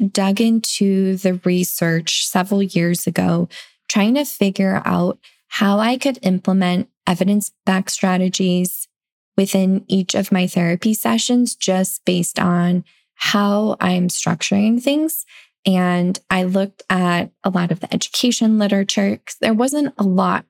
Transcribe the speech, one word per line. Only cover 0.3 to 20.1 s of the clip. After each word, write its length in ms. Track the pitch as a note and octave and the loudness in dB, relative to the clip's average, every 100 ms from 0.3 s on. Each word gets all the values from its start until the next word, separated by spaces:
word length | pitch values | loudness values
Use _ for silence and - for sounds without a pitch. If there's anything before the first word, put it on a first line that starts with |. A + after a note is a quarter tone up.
| G3 | 2
into 760 | A3+ A3+ - - G3 F#3+ F#3+ F#3 | 2 2 0 0 2 2 0 0
the 200 | F#3 F3+ F#3 | -2 0 0
research 800 | F3+ F3+ - E3+ E3 D#3+ - - | 0 0 -2 0 0 -2 -4 -2
several 340 | F#3+ F#3 G3+ | -2 0 0
years 460 | G3 E3+ E3+ F3 - | 0 0 0 0 -2
ago, 400 | E3+ F3+ E3+ F3 - - _ - | -2 0 0 -2 -8 -20 _ -4
trying 280 | G#3+ G#3 C4+ | 0 2 2
to 100 | C#4+ | -2
figure 560 | - G3 F#3+ F#3+ F#3+ | -2 -2 0 0 0
out 340 | - F3+ F3+ - - _ _ | 0 0 0 -4 -12 _ _
how 320 | - G3+ G3+ | -2 2 2
I 180 | A3 B3+ | 0 0
could 220 | C#4 B3+ | -2 -2
implement 680 | F#3+ F#3 - F#3+ F3+ F3+ - _ - | 0 0 0 2 2 0 -4 _ -4
evidence-backed 840 | F3 F#3+ G#3 - _ - F#3+ G3 | 0 2 0 -2 _ -2 -2 -2
strategies 1000 | - F#3+ F3+ F#3 - F#3+ F3+ F3+ - - _ _ _ _ - | -2 0 0 0 0 0 0 -2 -6 -14 _ _ _ _ -2
within 480 | G3 G3 F#3+ F#3+ - | 0 2 2 0 0
each 260 | F#3+ F#3 | -2 0
of 200 | - F#3+ | -2 0
my 120 | F#3+ F3+ | 0 0
therapy 480 | - E3+ E3+ A3+ | 0 0 0 0
sessions, 600 | G#3+ A3+ A3+ - B3 A#3+ - | 0 0 -2 0 0 0 -2
just 480 | - F#3 F#3+ - | -2 0 0 -2
based 340 | - F3+ F3 - | -2 0 -2 0
on 460 | F3+ F3 F3 F3+ - _ _ - | 0 2 2 0 -4 _ _ -8
how 640 | - G#3 G3+ G3+ G#3+ - | -2 0 2 0 0 0
I'm 300 | F3+ F3+ F3+ | 0 2 0
structuring 760 | - - E3+ - G3+ G#3+ A#3+ | -2 -2 -2 0 0 2 2
things. 420 | C4 C#4+ D#4 - - - - _ G3 | 0 0 0 -4 -12 -18 -20 _ 0
And 540 | F#3 F3+ F3+ F3 F#3+ - | 2 2 2 0 -2 -2
I 140 | F#3+ | -2
looked 400 | F#3 F#3+ G3 _ - | 0 0 -2 _ -4
at 420 | F#3 F3+ F3 F3 _ G3 | 0 2 0 -2 _ -4
a 40 | |
lot 220 | F3+ F3 | -2 -2
of 80 | E3 | -4
the 140 | - | -4
education 680 | F3+ - - B3 A3+ A3+ G#3+ | -6 -4 -2 -2 0 2 2
literature, 600 | G3+ G3+ G3 - G3 G#3+ - | 2 0 0 0 -2 -2 -8
'cause 120 | - | -4
there 140 | - | 0
wasn't 400 | A3 C4 D4 C#4 - | 2 0 0 -2 0
a 60 | |
lot 400 | G3+ | 0